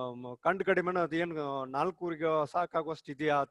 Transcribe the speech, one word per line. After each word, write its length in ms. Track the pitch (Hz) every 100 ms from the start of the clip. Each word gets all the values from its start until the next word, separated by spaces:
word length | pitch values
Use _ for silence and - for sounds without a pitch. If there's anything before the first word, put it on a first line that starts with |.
| 127
ಮ-, 240 | 123 123 123
ಕಂಡು 240 | 165 190
ಕಡಿಮೆನ 340 | 185 185 180 180
ಅದೇನು 680 | 165 160 170 156 143 139
ನಾಲ್ಕು 420 | 131 135 175 180 175
ಊರಿಗೆ 400 | 156 160 156 147
ಸಾಕಾಗುವಷ್ಟು 680 | 175 175 165 156 156 -
ಇದೆಯಾ 240 | 135 151 143
ಅಂತ 140 | 139